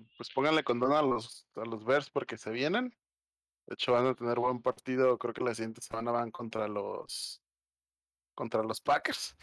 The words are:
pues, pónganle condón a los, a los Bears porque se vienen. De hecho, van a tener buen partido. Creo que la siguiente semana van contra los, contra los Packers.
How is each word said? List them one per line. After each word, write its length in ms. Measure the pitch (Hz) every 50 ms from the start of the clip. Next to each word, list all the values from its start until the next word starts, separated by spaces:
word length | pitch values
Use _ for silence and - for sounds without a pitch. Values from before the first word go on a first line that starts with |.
| 110 - _
pues, 140 | - 120 -
pónganle 320 | - 131 139 151 160 156 -
condón 300 | - 120 120 123 131 143
a 80 | 151 147
los, 460 | 135 127 117 113 - - - - _ _
a 100 | - 110
los 200 | 117 113 107 107
Bears 240 | 113 135 147 143 -
porque 260 | - 143 131 - 117
se 140 | - - 107
vienen. 440 | 110 123 131 151 185 240 254 247 - _ _ _ _ _ _ _ _ _ _ _ _ _ _
De 80 | - -
hecho, 180 | - - - 123
van 140 | 120 127
a 80 | 131 127
tener 240 | - 123 120 120 120
buen 220 | 120 123 127 120
partido. 560 | 117 127 123 - - - 127 127 131 131 123 117
Creo 140 | - 117 113
que 100 | - 127
la 120 | 120 113
siguiente 260 | 110 113 113 110 -
semana 300 | - - - 113 113 120
van 200 | 120 120 120 113
contra 360 | 110 - 120 113 - 113 107 104
los, 760 | 104 104 98 101 98 - - - - - - - - - _ _ _ _ _ _ _ _ _ _ _ _ _ _ _ _ _ _ _
contra 280 | - 123 113 - 110 110
los 180 | 110 110 -
Packers. 540 | - - 143 - - - 277 - - - - -